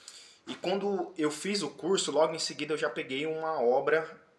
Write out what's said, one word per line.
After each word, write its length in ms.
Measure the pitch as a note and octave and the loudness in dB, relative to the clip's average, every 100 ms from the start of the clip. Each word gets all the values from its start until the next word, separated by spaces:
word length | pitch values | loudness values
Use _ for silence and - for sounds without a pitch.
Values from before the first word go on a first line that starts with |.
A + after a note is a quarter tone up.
| - - - - - | -20 -20 -20 -20 -14
E 80 | B2+ | -6
quando 580 | - G3 G3+ G3 E3+ - | -2 -2 0 -2 -4 -2
eu 140 | D3+ | -2
fiz 300 | D3 F#3+ G3+ | -2 -4 -2
o 80 | D3+ | -4
curso, 420 | - D#3 F#3 - | -4 0 0 2
logo 240 | C#3 D#3+ E3 | 4 4 2
em 40 | |
seguida 340 | - D#3 D3 | -6 -4 -2
eu 40 | D3+ | 0
já 120 | D3+ | -2
peguei 360 | - C3+ C3+ D#3 | -4 -4 -4 -4
uma 360 | D#3+ D#3+ D#3 | -4 -2 2
obra 440 | A#2+ C3+ - D#3+ D#3+ - _ | 4 4 4 2 2 -12 _